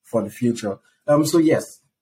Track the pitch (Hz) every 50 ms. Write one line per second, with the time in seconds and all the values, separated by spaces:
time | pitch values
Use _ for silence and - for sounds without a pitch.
0 | _ - - 113 98 101 - - 123 120 113 - 110 101 95 - _ _ _ _
1 | _ - 147 151 156 143 175 165 156 156 147 104 - - - - _ _ _ _